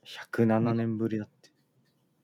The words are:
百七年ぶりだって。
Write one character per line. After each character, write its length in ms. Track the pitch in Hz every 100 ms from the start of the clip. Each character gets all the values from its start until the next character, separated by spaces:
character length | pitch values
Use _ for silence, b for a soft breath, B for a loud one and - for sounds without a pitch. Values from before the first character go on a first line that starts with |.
百 420 | - - - - 113
七 280 | 110 117
年 240 | 117 113 110
ぶ 100 | 110
り 80 | 107
だ 80 | 107
っ 20 | _
て。 80 | _ _ _ _ _ _ _ _